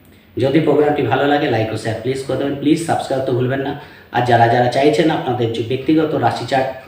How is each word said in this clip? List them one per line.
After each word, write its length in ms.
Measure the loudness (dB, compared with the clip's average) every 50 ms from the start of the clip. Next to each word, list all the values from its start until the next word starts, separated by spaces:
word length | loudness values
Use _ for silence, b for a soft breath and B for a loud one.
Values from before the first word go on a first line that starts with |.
| -20 -20 b b b b -4
যদি 220 | -2 0 2 2 2
প্রোগ্রামটি 420 | 2 4 2 2 2 2 2 0
ভালো 260 | 0 0 0 0 2
লাগে, 240 | 2 0 0 0 0
লাইক 220 | 0 0 -2 -2 -4
ও 40 |
শেয়ার 240 | -6 -4 -6 -6 -4
প্লিজ 220 | -4 -6 -6 -6 -4
করে 140 | -4 -4
দেবেন, 180 | -4 -2 -4 -4
প্লিজ 300 | -2 2 2 2 2 2
সাবস্ক্রাইব 380 | -2 -2 -2 -2 -4 -4 -2 -2
তো 100 | 0 0
ভুলবেন 260 | 0 0 0 -2 -2
না। 200 | -4 -6 -8 B B B B B B B
আর 140 | -2 -2 2
যারা 220 | 2 4 4 4
যারা 200 | 4 4 2 2
চাইছেন 440 | 2 2 2 2 4 4 4 2 2
আপনাদের 420 | 0 0 -2 -4 -2 -2 -2 -2 -2
যে 100 | -4 -4
ব্যক্তিগত 480 | -4 -4 -4 0 2 2 2 2 0 -2
রাশি 300 | 0 0 -2 -2 -2 -4
চার্ট 360 | -2 0 0 0 -2 -6 B B